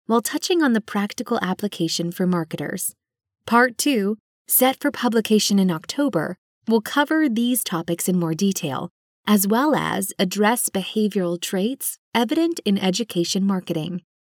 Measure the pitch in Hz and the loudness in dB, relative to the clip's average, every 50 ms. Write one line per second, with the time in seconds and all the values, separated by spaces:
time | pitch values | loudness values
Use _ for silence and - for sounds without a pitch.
0 | _ - 226 233 226 - - 302 - - 370 349 311 269 226 220 - - - 208 | _ 0 0 0 0 0 -4 -4 -2 0 0 2 2 2 2 0 0 -2 -4 -4
1 | 202 208 - - - - - - - 180 185 - - 202 - - 170 160 - - | -4 -4 -6 -10 -4 -4 -2 -2 -2 -2 -4 -4 -4 -6 -2 -2 -2 -2 -2 -2
2 | 170 175 175 - 190 180 180 170 160 160 - 156 147 - - 190 - - - _ | -4 -4 -2 0 0 2 2 0 -2 -4 -6 -8 -6 -8 -6 -6 -8 -8 -10 _
3 | _ _ _ _ _ _ _ _ _ - 233 240 247 - 226 - - 294 277 208 | _ _ _ _ _ _ _ _ _ 2 4 4 4 4 2 0 0 0 2 2
4 | 196 196 220 214 _ _ _ _ _ - - - 247 262 269 - - 285 - - | 2 0 -2 -4 _ _ _ _ _ 0 2 4 4 4 2 2 -2 -4 -2 0
5 | - 240 220 233 214 - 214 214 - - 202 196 190 185 165 160 - - - - | -2 2 2 2 2 4 4 4 4 4 4 4 4 2 0 -2 -6 -8 -4 -2
6 | 294 277 - 165 147 - 185 - _ _ _ _ _ - 220 226 214 - - 285 | -2 0 0 -2 -2 -4 -8 -10 _ _ _ _ _ 2 2 2 2 0 0 0
7 | 294 - 311 320 311 285 220 226 240 240 254 233 - - 190 160 170 - 170 170 | 0 2 2 2 2 2 2 0 0 0 0 -2 -2 -4 -4 -4 -2 -2 -4 -2
8 | - - 180 180 170 160 160 156 202 196 190 - - 147 127 135 - 175 - _ | 0 0 0 0 0 0 0 0 0 0 0 0 -4 -4 -4 -6 -8 -10 -14 _
9 | _ _ _ _ _ - 208 208 196 196 220 240 277 311 269 170 82 - - 190 | _ _ _ _ _ 2 2 4 4 2 2 2 2 2 2 0 0 -2 -2 -4
10 | 190 - - - 202 180 - 196 208 208 240 240 - - - 202 185 - - 214 | -4 -6 -2 -2 -2 -2 0 2 2 2 2 0 -2 -4 -4 -4 -6 -4 -2 0
11 | 214 208 196 202 180 175 175 175 - - - 185 185 233 269 - - - - - | 0 0 0 0 -2 0 -2 -4 -6 -4 -2 -2 -2 -2 -4 -4 -8 -10 -10 -12
12 | _ _ - 226 240 226 311 320 330 339 339 - - 208 196 196 - 190 185 - | _ _ 0 0 0 2 0 0 0 0 -2 -2 -2 0 0 0 0 0 0 -2
13 | 233 - - 175 175 - - 196 190 196 196 185 - - 170 160 151 175 175 180 | -4 -4 -2 -2 -2 0 0 0 0 0 0 -2 -4 -4 -4 -4 -4 -6 -8 -10
14 | - _ _ _ | -12 _ _ _